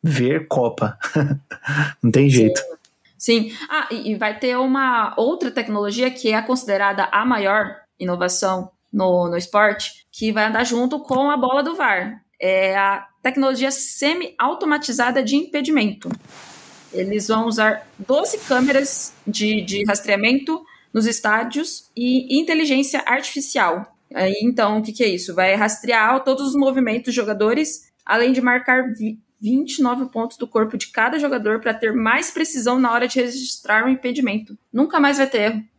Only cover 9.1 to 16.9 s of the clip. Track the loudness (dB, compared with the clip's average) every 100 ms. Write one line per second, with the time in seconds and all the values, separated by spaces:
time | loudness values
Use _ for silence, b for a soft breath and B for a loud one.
9.1 | 2 0 -2 0 2 2 0 -8 -12 _
10.1 | -6 -2 0 0 0 0 0 0 -2 -2
11.1 | 0 2 2 0 0 -2 0 0 0 -2
12.1 | -10 _ -4 0 2 2 2 2 0 -6
13.1 | _ -4 0 0 0 0 0 0 0 0
14.1 | 0 -4 -4 -2 -2 -2 -2 0 0 0
15.1 | 0 2 0 0 -2 0 2 2 -2 -8
16.1 | -10 -12 -20 -20 -20 -20 -20 -10